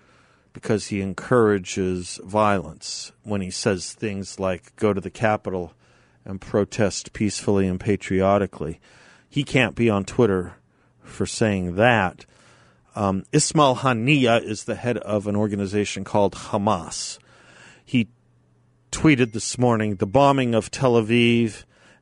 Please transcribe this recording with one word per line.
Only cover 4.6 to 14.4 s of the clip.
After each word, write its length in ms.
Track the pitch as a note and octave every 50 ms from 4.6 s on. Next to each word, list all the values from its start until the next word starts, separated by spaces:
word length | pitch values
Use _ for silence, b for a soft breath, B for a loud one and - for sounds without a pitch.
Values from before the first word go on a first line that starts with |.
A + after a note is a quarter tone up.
| - - _
"Go 180 | - A2 G#2 G2
to 80 | F#2+
the 80 | E2+ F#2
Capitol 640 | - - A2+ G#2+ G#2+ G#2+ - G#2 F#2 F#2 F2 E2 - b b b b b b b b b _
and 160 | G2+ F#2+ F#2+
protest 720 | - - - G#2+ G2 - - - G#2+ F#2 - - - -
peacefully 540 | - - A2 G2+ - - - - G2+ G2 F#2+
and 120 | F#2 F2+ F#2
patriotically." 1040 | - A2 G2+ F2+ - - G2 F#2+ F#2+ G2 G2+ G2+ G2 F2+ - - D2+ D#2 E2+ - b b b b b b b b b b
He 160 | - C#3+ C#3
can't 300 | - - C3 B2 F#2+ C#2
be 160 | - A#2 A2+
on 140 | G#2 G2 F#2+
Twitter 480 | - - - A#2+ G2+ F#2+ F#2 F2+ F2+ - _ _ _ _ _ _ _ _ _
for 240 | - - - - G2
saying 480 | - - - A#2+ G#2+ G2+ F#2+ F2+ F2 E2+
that. 500 | G2 A2+ B2+ A#2+ G#2+ F#2+ - - - - b b b b b b b b b b b b b _
Um, 280 | A2+ G#2 G2 F#2+ F#2+ - -
Ismail 460 | - D3+ - - - D#3 D3 C3+ B2+
Haniyeh 640 | - C3+ C3 A#2+ A2 A2 C3+ C#3+ C#3+ B2 A2+ A#2 A2+